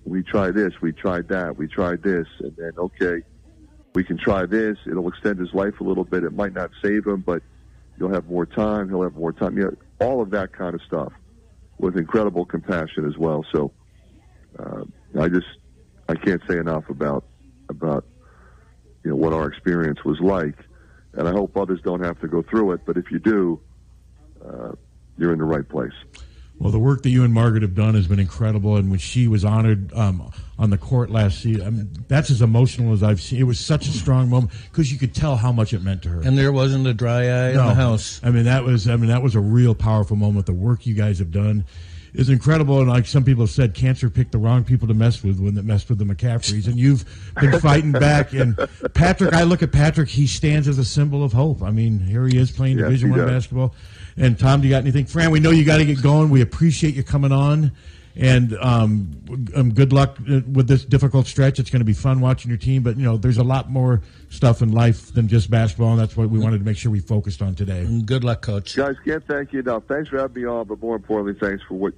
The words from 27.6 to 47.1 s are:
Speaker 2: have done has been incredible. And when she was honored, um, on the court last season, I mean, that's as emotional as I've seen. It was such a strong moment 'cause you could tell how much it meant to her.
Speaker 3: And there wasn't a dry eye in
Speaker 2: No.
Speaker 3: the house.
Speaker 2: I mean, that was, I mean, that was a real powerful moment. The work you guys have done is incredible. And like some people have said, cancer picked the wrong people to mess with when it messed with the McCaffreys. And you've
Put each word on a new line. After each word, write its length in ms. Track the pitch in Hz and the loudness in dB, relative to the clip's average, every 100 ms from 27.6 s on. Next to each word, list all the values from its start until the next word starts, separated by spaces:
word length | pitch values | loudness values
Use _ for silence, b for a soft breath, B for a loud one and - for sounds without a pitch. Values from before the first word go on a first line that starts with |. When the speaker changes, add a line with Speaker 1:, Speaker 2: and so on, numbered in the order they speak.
Speaker 2:
have 120 | 107 | -2
done 220 | 90 107 110 | 0 2 2
has 100 | 87 | 2
been 120 | 98 | 0
incredible. 560 | 95 - 110 107 101 104 | 0 -2 -2 0 0 0
And 140 | 95 | 2
when 100 | 95 | -2
she 300 | - 127 123 | -2 0 2
was 160 | 110 101 | 2 2
honored, 480 | 110 113 107 98 | 2 2 0 -2
um, 360 | - 104 92 - B B B | -2 -2 -2 -8 B B B
on 120 | 110 | 0
the 60 | 95 | 0
court 320 | - 127 120 | 0 -2 0
last 320 | 113 104 - | 2 2 0
season, 240 | 117 110 95 | -2 -2 -2
I 40 | |
mean, 200 | 113 104 - - | -6 -6 -12 -2
that's 200 | 139 156 | 0 2
as 120 | 127 | 2
emotional 500 | 117 113 123 - 117 | 4 4 2 2 0
as 100 | 107 | 2
I've 200 | 107 101 | 2 2
seen. 180 | - 123 | -2 -2
It 40 | |
was 160 | 131 120 | 0 0
such 280 | - 151 - | -2 -2 -2
a 40 | |
strong 380 | 156 - 127 127 | -4 0 2 4
moment 220 | 123 120 B B | 2 0 B B
'cause 180 | - 147 | -2 -2
you 60 | 135 | -2
could 160 | 131 - | -4 -2
tell 220 | 156 127 | -2 0
how 160 | 120 | 0
much 200 | 117 110 | 0 0
it 80 | 107 | -2
meant 200 | 95 95 | -4 -4
to 80 | 87 | -4
her. 100 | 85 | -4
Speaker 3:
And 160 | 82 135 | 0 2
there 140 | 135 | 2
wasn't 340 | 139 135 135 131 | 2 0 0 0
a 80 | |
dry 280 | 113 120 120 123 | 0 0 0 0
eye 200 | 123 127 | 0 2
in 40 | 135 | 2
Speaker 2:
No. 120 | 123 | 4
Speaker 3:
the 60 | 123 | 4
house. 440 | 127 110 - - | 2 0 -4 -4
Speaker 2:
I 80 | 120 | 0
mean, 120 | 120 | 2
that 220 | 117 131 123 | 4 2 2
was, 240 | 123 104 | 0 2
I 80 | 117 | 0
mean, 100 | 113 | 2
that 160 | 120 | 2
was 120 | 131 113 | 2 0
a 40 | |
real 340 | 101 117 123 | 2 4 4
powerful 440 | 107 110 110 101 104 | 2 2 0 0 0
moment. 300 | 104 104 92 | 2 0 0
The 60 | |
work 320 | 90 104 120 - | -2 0 -2 -2
you 100 | 107 | -2
guys 240 | 107 92 | 0 0
have 120 | 90 | -2
done 320 | 90 104 104 98 B B B B | 0 0 0 -4 B B B B
is 140 | - 127 | -2 2
incredible. 500 | 131 113 160 147 139 | 2 4 2 4 4
And 80 | 127 | 4
like 160 | 123 113 | 2 2
some 160 | 147 | 2
people 200 | 131 127 | 4 4
have 80 | 110 | 2
said, 220 | - 123 | 2 0
cancer 360 | 92 127 131 120 | 2 0 0 0
picked 240 | 90 127 | 0 0
the 40 | 117 | 0
wrong 260 | 110 123 117 | 2 2 2
people 220 | 123 113 | 0 2
to 40 | |
mess 300 | 110 113 113 | 2 2 2
with 160 | 101 95 | -2 0
when 180 | 98 101 | 0 -2
it 60 | |
messed 240 | 101 104 - | 0 -2 0
with 120 | 113 | -2
the 40 | 101 | -2
McCaffreys. 640 | 98 123 117 - 104 101 | -2 -2 -2 -2 -2 -2
And 80 | 123 | 2
you've 280 | 131 139 - | 4 4 0